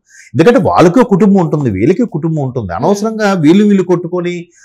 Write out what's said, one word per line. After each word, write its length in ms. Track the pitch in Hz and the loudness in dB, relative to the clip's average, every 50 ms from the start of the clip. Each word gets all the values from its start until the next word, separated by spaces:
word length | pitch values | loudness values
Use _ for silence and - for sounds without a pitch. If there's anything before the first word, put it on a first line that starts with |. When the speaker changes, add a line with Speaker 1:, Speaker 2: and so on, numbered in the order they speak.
| _ _ _ - - _ - | _ _ _ -20 -20 _ -2
Speaker 1:
ఎందుకంటే 260 | 123 165 240 240 269 | 2 2 4 4 4
వాళ్ళకి 440 | 185 92 87 - 156 180 170 262 240 | 2 2 2 4 2 4 4 2 2
కుటుంబం 360 | - 196 165 214 196 196 196 | 2 2 2 4 4 4 2
ఉంటుంది, 300 | 170 151 160 151 143 123 | 2 0 -2 -2 -2 -2
వీళ్ళకి 360 | 95 92 107 147 185 - 240 | -2 0 0 0 0 0 -2
కుటుంబం 380 | - - - 147 165 160 156 139 | -4 -4 -6 -6 -4 -4 -4 -6
ఉంటుంది. 300 | 127 123 131 107 87 82 | -6 -6 -8 -8 -8 -8
Speaker 2:
ఉమ్. 100 | - 131 | -4 -2
Speaker 1:
అనవసరంగా 500 | 175 202 202 214 226 220 214 214 202 196 | -2 -2 -2 -2 -6 -4 -4 -2 -2 -2
వీళ్ళు 320 | 185 151 147 175 202 214 | 2 2 2 4 4 4
వీళ్ళు 180 | 208 202 190 175 | 2 2 0 0
కొట్టుకొని 640 | 175 180 170 - 165 180 180 175 175 175 175 175 - _ _ | 0 -2 -2 -2 -6 -6 -6 -6 -6 -8 -10 -14 -16 _ _